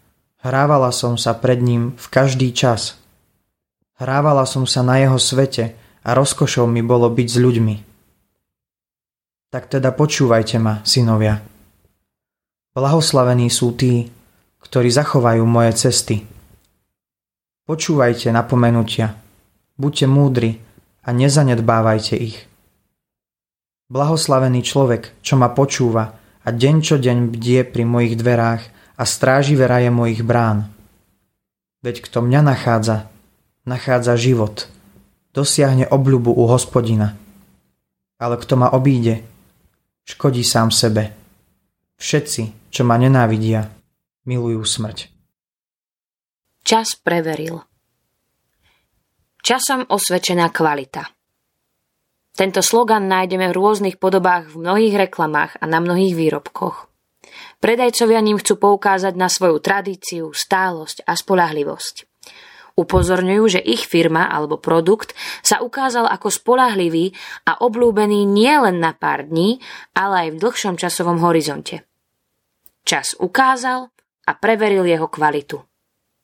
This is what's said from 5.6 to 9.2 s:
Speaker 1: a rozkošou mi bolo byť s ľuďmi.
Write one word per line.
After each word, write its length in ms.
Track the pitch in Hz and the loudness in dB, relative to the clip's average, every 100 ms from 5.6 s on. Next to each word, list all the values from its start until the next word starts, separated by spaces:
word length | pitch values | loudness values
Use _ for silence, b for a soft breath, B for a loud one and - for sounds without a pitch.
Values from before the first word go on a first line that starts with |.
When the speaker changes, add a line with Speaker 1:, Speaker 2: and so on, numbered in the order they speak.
| 113 b b b 113 | -6 b b b -2
Speaker 1:
a 80 | |
rozkošou 560 | 127 139 - 143 - 120 | 0 0 0 -2 0 0
mi 160 | 117 117 | 0 2
bolo 240 | 120 120 | 2 2
byť 160 | 117 117 | 0 -2
s 120 | 120 | 2
ľuďmi. 340 | 123 117 110 107 - _ _ _ _ _ _ _ _ _ _ _ _ _ | 2 2 0 -2 -12 _ _ _ _ _ _ _ _ _ _ _ _ _